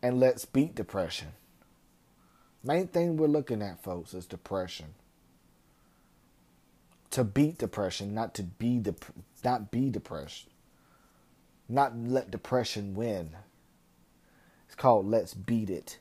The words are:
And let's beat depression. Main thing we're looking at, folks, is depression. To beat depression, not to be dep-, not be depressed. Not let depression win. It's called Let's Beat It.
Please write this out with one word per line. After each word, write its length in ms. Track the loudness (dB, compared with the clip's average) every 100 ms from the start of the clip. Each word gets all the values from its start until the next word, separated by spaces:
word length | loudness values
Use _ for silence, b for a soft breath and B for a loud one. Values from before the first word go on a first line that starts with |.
And 180 | 2 6
let's 240 | 6 4
beat 300 | 0 2 2
depression. 540 | 0 -4 -2 -4 -4 -10 -16 -20 _ _ _ _ _ _ _ b b b b
Main 260 | 0 0 2
thing 280 | 2 2 4
we're 100 | 4
looking 360 | 4 0 -4
at, 200 | -4 -8
folks, 300 | -8 -8 -8
is 140 | -12 -12
depression. 600 | -14 -4 -4 -4 -8 -14 -20 _ _ _ _ _ _ _ b b b b b b _ _ _ _ _ _ _ _
To 120 | 0
beat 320 | 2 4 2 2
depression, 560 | -6 -2 -4 -2 -6
not 220 | -4 -6
to 80 | -6
be 360 | -10 -4 0 0
dep-, 280 | 0 -4 -10 -18 -20 -6
not 280 | -2 -2 -2
be 180 | -2 0
depressed. 600 | -2 -6 -10 -10 -14 -18 _ _ b b b b b b b _ _ -4
Not 260 | 2 2 0
let 340 | 0 0 0
depression 640 | -10 0 0 0 -4 -6
win. 360 | -4 -2 -4 -6 -12 -20 _ _ _ _ _ _ _ b b b b b
It's 80 |
called 320 | 2 6 6 6
Let's 260 | 2 2
Beat 380 | -8 0 0 0
It. 260 | -6 -8 -18